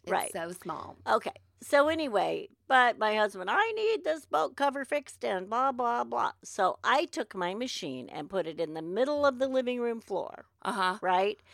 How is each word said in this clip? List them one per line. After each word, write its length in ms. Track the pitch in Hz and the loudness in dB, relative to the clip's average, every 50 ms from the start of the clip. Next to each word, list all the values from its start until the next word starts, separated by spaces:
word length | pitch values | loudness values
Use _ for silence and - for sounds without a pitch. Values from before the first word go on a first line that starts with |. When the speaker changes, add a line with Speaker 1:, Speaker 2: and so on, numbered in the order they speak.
| _ | _
Speaker 1:
it's 80 | - | -2
Speaker 2:
Right. 200 | 190 180 - - | -2 -2 -2 -2
Speaker 1:
so 200 | - 185 165 170 | -6 -6 -8 -8
small. 460 | 180 - - - 160 143 - - - - - - | -10 -10 -10 -10 -8 -8 -10 -12 -16 -8 0 2
Speaker 2:
Okay. 240 | 220 220 - - - - - _ _ _ - | 2 2 2 -2 -8 -10 -16 _ _ _ -2
So 240 | - - 285 285 302 | 4 6 6 6 6
anyway, 600 | 320 320 311 269 208 196 170 165 165 160 - - _ _ _ - | 4 0 0 0 2 2 2 2 0 -4 -6 -10 _ _ _ 4
but 320 | - 254 247 240 220 - | 6 6 6 6 4 2
my 160 | 214 214 214 | 0 2 2
husband, 340 | 214 214 214 202 190 180 190 | 2 2 0 0 -4 -4 0
"I 200 | 220 381 427 453 | 2 2 2 2
need 320 | 440 440 427 440 453 403 349 | 0 0 0 0 0 0 0
this 220 | 339 311 311 - | -2 -4 -4 -4
boat 300 | _ - 302 311 277 - | _ 0 0 0 0 0
cover 300 | - 277 285 254 277 269 | 0 0 0 0 -2 -4
fixed 380 | - 294 294 269 - - - - | -2 -2 -4 -4 -6 -10 -8 -4
and 240 | 233 202 185 185 190 | -2 -2 -2 -4 -2
blah, 220 | 220 240 262 277 | -2 0 0 0
blah, 320 | 262 240 247 240 233 240 240 | 0 0 0 0 0 0 -2
blah." 300 | 233 233 233 220 - - _ - | -2 -2 -2 -2 -2 -4 _ -14
So 340 | - - - 190 180 - - - | -10 -2 2 2 2 2 0 0
I 220 | 226 240 285 - | 2 2 2 2
took 280 | - - 320 320 - - | 0 -4 -6 -8 -6 -6
my 220 | 190 180 175 190 | -4 -4 -4 -2
machine 520 | 214 247 262 - - 185 151 131 127 123 - | -4 -6 -6 -8 -8 -8 -8 -8 -8 -10 -12
and 200 | - 151 147 160 | -12 -12 -10 -6
put 160 | 190 196 160 | -4 -4 -4
it 140 | 160 156 160 | -4 -4 -6
in 160 | 165 156 156 | -6 -6 -6
the 60 | 160 160 | -8 -8
middle 420 | 165 185 214 254 277 294 294 285 | -4 -2 0 0 0 2 2 2
of 140 | 285 262 240 | 2 2 2
the 80 | 262 269 | -2 0
living 320 | 262 262 254 247 247 247 | 0 0 0 0 -2 -2
room 200 | 240 233 233 226 | -2 -4 -4 -6
floor, 460 | - - 208 170 - - - - - _ _ _ | -8 -6 -6 -6 -6 -6 -10 -16 -18 _ _ _
Speaker 1:
Uh-huh. 380 | - 190 190 202 185 185 185 - | -6 -4 -2 0 0 0 0 0
Speaker 2:
right? 380 | - 185 185 185 196 202 208 - _ _ | 0 2 2 4 2 0 -2 -6 _ _